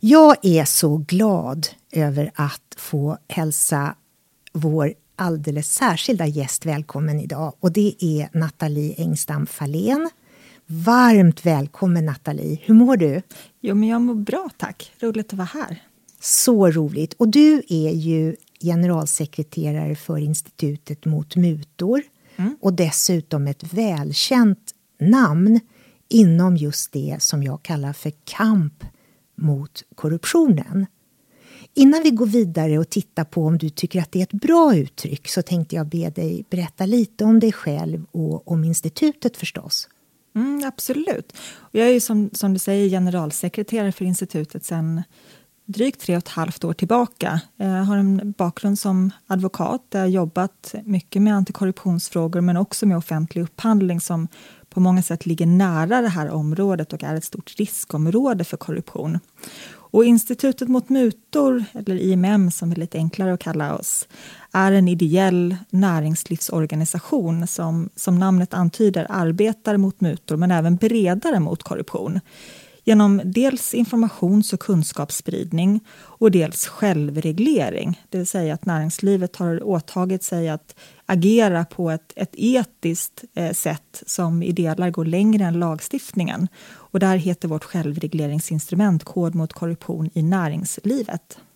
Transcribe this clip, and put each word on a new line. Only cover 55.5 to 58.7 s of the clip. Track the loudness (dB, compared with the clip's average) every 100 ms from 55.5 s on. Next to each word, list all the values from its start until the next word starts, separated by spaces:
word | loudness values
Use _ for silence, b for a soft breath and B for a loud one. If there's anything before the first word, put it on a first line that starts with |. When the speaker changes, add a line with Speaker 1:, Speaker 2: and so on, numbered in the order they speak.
| 4 4 0 0 2
Speaker 2:
det | 0
här | -2 -4
området | -4 -2 0 0 -2 -4
och | -8
är | -6
ett | -8
stort | -8 -14 -16 -6
riskområde | -6 -6 -8 -2 0 2 0 -2
för | -4 -8
korruption. | -8